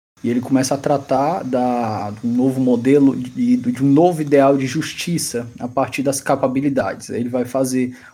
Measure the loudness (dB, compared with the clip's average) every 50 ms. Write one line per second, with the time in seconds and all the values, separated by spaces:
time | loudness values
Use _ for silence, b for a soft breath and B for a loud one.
0 | _ _ _ _ -4 -2 -2 -2 0 0 0 2 2 0 -2 -2 0 0 0 0
1 | 0 0 0 0 0 0 -2 -4 -4 -2 -2 0 0 0 0 -2 -2 -2 -4 -4
2 | -6 -8 -8 -6 -4 -2 0 2 2 2 2 2 2 2 2 2 4 4 4 6
3 | 6 4 2 0 -6 -8 -4 -2 2 2 2 2 2 -2 -2 0 2 4 6 6
4 | 6 4 2 0 0 2 4 4 6 6 4 2 0 -2 -4 -4 -6 -6 -8 -8
5 | -6 -4 -4 -4 -4 -4 -6 -6 -8 -8 -12 -12 -12 -6 -4 -2 -2 -2 -4 -2
6 | -2 -2 -2 -2 -2 -2 0 0 0 0 0 0 -2 0 0 0 -2 -2 -6 -8
7 | -10 -8 -6 -6 -4 -4 -4 -4 -4 -2 -2 -2 -2 0 0 0 -2 -2 -4 B
8 | B B